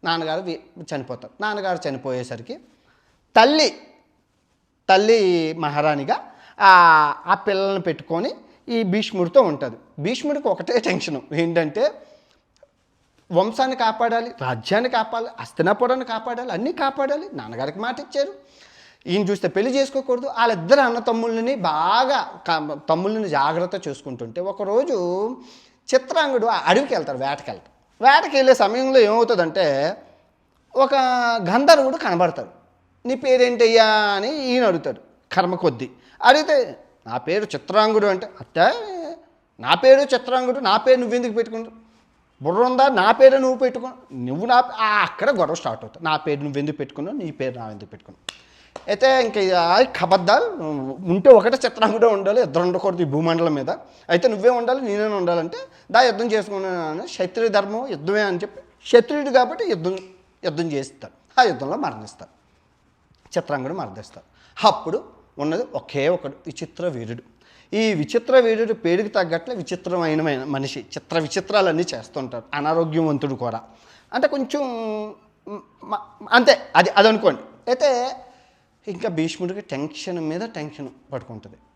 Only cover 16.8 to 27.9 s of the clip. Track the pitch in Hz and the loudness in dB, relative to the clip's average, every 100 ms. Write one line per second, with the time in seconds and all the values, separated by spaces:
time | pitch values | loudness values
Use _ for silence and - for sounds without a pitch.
16.8 | 277 269 269 294 381 170 110 113 135 170 | -4 -2 -4 -4 -8 -14 -14 -8 -8 -8
17.8 | 233 254 - 277 294 392 _ _ - _ | -10 -10 -8 -6 -6 -8 _ _ -20 _
18.8 | - _ - 185 190 202 175 185 233 262 | -20 _ -4 -2 0 -2 -2 -2 -2 0
19.8 | 269 277 262 247 269 233 233 208 165 277 | -2 -4 -4 -4 -4 0 0 0 2 4
20.8 | 254 233 233 226 233 226 233 269 175 151 | 4 0 -2 -2 -2 -4 -4 -2 -2 0
21.8 | 170 220 262 269 170 - - 160 151 147 | 0 2 2 -2 -4 -10 -4 -4 -4 -10
22.8 | - 165 190 220 202 147 139 160 175 196 | -2 -2 -2 -4 -2 0 0 -2 -4 -6
23.8 | 156 139 143 123 117 110 185 190 202 214 | -10 -12 -12 -12 -12 -8 -8 -6 -2 -2
24.8 | 339 233 175 185 214 262 - - _ _ | 0 -2 -4 -4 -6 -8 -18 -20 _ _
25.8 | - 262 254 330 294 254 226 202 147 196 | -2 -2 0 -2 0 0 0 0 2 2
26.8 | 277 208 143 131 135 143 - 98 _ _ | 2 -4 -4 -6 -4 -6 -10 -14 _ _
27.8 | _ | _